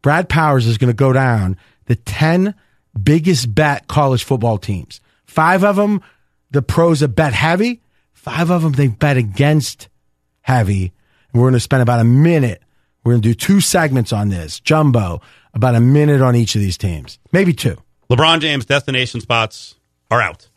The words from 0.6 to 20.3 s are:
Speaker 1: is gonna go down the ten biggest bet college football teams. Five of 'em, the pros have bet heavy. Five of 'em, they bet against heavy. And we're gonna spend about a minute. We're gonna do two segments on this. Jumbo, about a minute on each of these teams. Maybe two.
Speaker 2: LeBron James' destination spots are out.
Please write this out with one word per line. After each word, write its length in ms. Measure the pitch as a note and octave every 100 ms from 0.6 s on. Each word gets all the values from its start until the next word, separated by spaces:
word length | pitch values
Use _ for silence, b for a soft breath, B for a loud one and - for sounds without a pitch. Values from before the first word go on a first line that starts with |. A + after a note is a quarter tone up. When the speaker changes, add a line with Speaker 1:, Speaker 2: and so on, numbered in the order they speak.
| A2+
Speaker 1:
is 120 | A2
gonna 160 | B2+
go 180 | A2+ C3+
down 460 | C3 C3 A#2 F#2 F#2+ b b _
the 100 | C#3
ten 580 | - - D#3 F3 F#3+ G#3 _ _ _ -
biggest 520 | G2 D#3 D#3+ D#3 A#2+
bet 320 | G#2 D3+ C#3 _
college 380 | - C#3+ B2+
football 320 | - C3+ A#2 G#2+
teams. 440 | - F#2+ - - _ _ _
Five 360 | - D#3+ F#3
of 160 | G3+ G3
'em, 220 | G#3 G3+ b b b b _
the 120 | C#3+
pros 380 | A#2+ - E3+ D#3
have 140 | D3
bet 200 | A2+ D#3
heavy. 480 | G#2 D#3 F3+ A3+ A#3+ _ _ _
Five 340 | _ - D3 E3+
of 160 | F3+
'em, 80 | D#3+
they 140 | C3+ C#3
bet 300 | A2 D3+ C3
against 720 | A2 F#2+ C#3+ D#3 C3+ - - _ _ _ _ _
heavy. 520 | - B2+ G2+ G2 F2+ _ _ _ _
And 80 | A#2
we're 60 | B2+
gonna 100 | B2
spend 220 | - C3+
about 180 | A#2+ A#2+
a 40 |
minute. 580 | A#2 B2+ D#3+ E3 B2+ F2+ _ _ _ _
We're 100 | A#2+
gonna 60 | A#2+
do 120 | G#2+
two 260 | A#2 - G3
segments 500 | - F3+ D#3+ C3 A2+
on 200 | G#2 G2+
this. 280 | F#2+ D#2 -
Jumbo, 600 | - D#3 D3+ A#2+ F#2+ E2+ b b b
about 220 | - B2+
a 60 | A#2
minute 420 | A#2+ C#3+ D3 C#3+
on 120 | B2+
each 200 | A#2+ A2+
of 80 | G#2+
these 160 | G2 E2+
teams. 400 | G2 D#2+ C2+ - _
Maybe 220 | F3 F3+
two. 240 | C3+ - D#2+ _ _ _
Speaker 2:
LeBron 320 | B2 D#3 E3
James' 240 | D#3 C#3+
destination 560 | A#2+ C#3+ C3+ C3 B2+ B2
spots 540 | - A#2 A2 - - _ _ _ _
are 100 | A#2
out. 280 | G2+